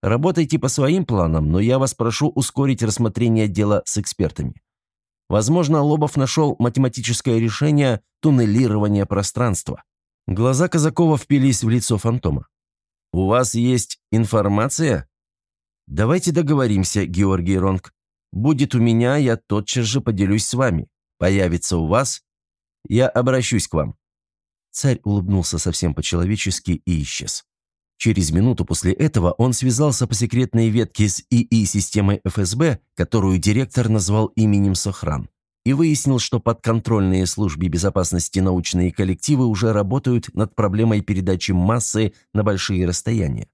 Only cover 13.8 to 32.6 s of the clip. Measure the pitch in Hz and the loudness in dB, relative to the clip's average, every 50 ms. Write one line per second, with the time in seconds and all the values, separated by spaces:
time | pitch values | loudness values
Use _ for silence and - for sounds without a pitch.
13.8 | - - - _ _ _ - 110 117 101 - 110 101 101 101 104 110 139 - - | -2 -4 -12 _ _ _ 0 0 0 2 0 0 2 2 2 0 0 -2 -2 -2
14.8 | 165 151 113 73 64 _ _ _ _ _ _ _ _ _ _ _ _ _ _ _ | -2 0 0 -2 -4 _ _ _ _ _ _ _ _ _ _ _ _ _ _ _
15.8 | _ - 67 76 104 113 160 180 - 175 156 175 170 139 151 139 131 117 107 95 | _ -12 -4 -2 0 2 2 0 0 0 0 0 2 2 2 2 2 2 2 0
16.8 | 95 - - 104 95 - 87 87 101 98 95 92 85 90 98 92 92 98 95 92 | 0 0 -2 -2 -4 -2 0 0 2 2 2 0 0 0 0 0 0 0 -2 -2
17.8 | _ - _ _ _ _ _ _ _ _ - 92 110 143 156 143 143 - - 123 | _ -10 _ _ _ _ _ _ _ _ -6 -2 0 0 2 2 0 0 2 2
18.8 | 113 120 113 113 120 123 135 147 143 127 131 - _ _ 101 104 101 - - 127 | 2 4 4 2 2 2 2 2 0 0 0 -2 _ _ -4 -4 -4 -4 -4 -2
19.8 | 120 110 113 139 - - 113 92 101 95 101 110 104 - - 120 135 123 90 78 | -2 -2 -2 -2 -2 -2 0 0 0 2 2 0 -2 -2 -2 -2 0 0 0 -2
20.8 | - _ _ _ _ _ _ _ - 92 98 98 95 87 82 85 - - 95 85 | -4 _ _ _ _ _ _ _ 0 0 2 2 0 0 0 -2 -2 -2 -2 -2
21.8 | 82 78 92 117 139 127 - - _ _ _ _ _ _ _ _ _ _ _ _ | 0 0 0 0 0 -2 -6 -10 _ _ _ _ _ _ _ _ _ _ _ _
22.8 | _ - - 113 127 131 - 117 123 127 131 131 120 - - 104 - - - 80 | _ -2 0 2 2 2 2 0 0 2 0 0 0 0 -2 -2 -2 -2 -2 -4
23.8 | 71 55 - _ _ _ _ _ _ _ _ _ _ _ _ _ _ _ _ - | -4 -4 -6 _ _ _ _ _ _ _ _ _ _ _ _ _ _ _ _ -2
24.8 | - 139 123 - _ 104 101 101 90 92 101 95 85 - - 80 - 90 85 - | 0 0 0 0 _ -2 0 0 0 0 0 0 0 -2 -4 -4 -4 -4 -4 -2
25.8 | - 85 73 - 78 - - 87 85 92 107 85 - 98 90 - _ - 87 76 | -2 -2 -2 -2 -4 -2 -2 -2 0 0 -2 -2 -4 -4 -4 -6 _ -4 -4 -4
26.8 | _ - 90 78 71 - - - 69 - - - - _ _ _ _ _ _ _ | _ -2 -2 -2 -2 -6 -8 -10 -8 -8 -10 -10 -12 _ _ _ _ _ _ _
27.8 | _ _ _ _ - 113 107 98 90 76 78 87 104 127 120 - 85 - 80 - | _ _ _ _ 0 0 2 2 0 0 2 2 2 2 0 -2 -2 -4 -4 -2
28.8 | - 90 95 - 147 156 - 113 85 87 - _ 113 127 120 - - 127 120 117 | 0 -2 0 0 0 0 0 2 0 0 0 _ 0 0 0 0 0 -2 0 2
29.8 | 151 151 123 - 123 - 123 98 120 113 - 120 127 117 - 117 113 113 107 120 | 0 0 0 0 -2 -4 -2 -4 -2 -2 0 -2 -2 0 2 2 2 2 2 0
30.8 | 113 - _ - 107 104 - - - _ - 117 120 - - 113 107 92 - 104 | 0 -2 _ 0 0 0 0 -4 -4 _ 2 2 2 4 2 2 2 2 0 -2
31.8 | 95 - - 107 101 98 101 - _ 95 - - 98 87 104 120 | -4 -2 0 0 2 2 0 0 _ -6 -4 -2 -4 -2 0 0